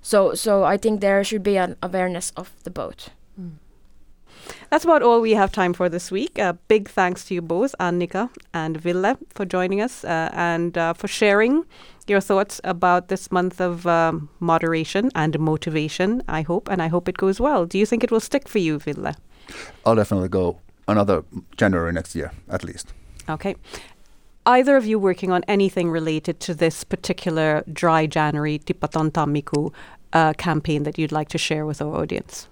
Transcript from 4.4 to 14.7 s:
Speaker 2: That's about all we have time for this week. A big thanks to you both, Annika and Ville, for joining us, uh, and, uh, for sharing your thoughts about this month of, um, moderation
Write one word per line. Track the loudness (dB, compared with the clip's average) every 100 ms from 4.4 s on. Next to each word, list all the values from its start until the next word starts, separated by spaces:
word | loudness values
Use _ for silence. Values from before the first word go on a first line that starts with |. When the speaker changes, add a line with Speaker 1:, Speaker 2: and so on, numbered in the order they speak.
| -18 -18 -2
Speaker 2:
That's | 0
about | 4 6
all | 6 4
we | 4
have | 4 2
time | 2 0
for | 2 -2
this | -2 -6
week. | -6 -4 -2
A | -2 -4 _
big | 2 2
thanks | 0 0 -2
to | -6
you | -8
both, | -2 -2 -2 -2
Annika | -2 0 -2 -2 -6 -8 -10
and | -6 -6 -4
Ville, | -2 0 0 -2 -6
for | -10 -4
joining | -2 -2 -2
us, | -4 -6
uh, | -4 -2 -2
and, | -2 -2 0 -2 0
uh, | -2
for | -2 -6
sharing | 0 4 4 4 2 -2 -14 -20 -18 0
your | 0
thoughts | 2 0 0 -6
about | -6 0 2 2 0
this | -8 -2
month | -2 -2 -2
of, | -4 -2 0
um, | 2 2 -2 -10 -6
moderation | 0 2 2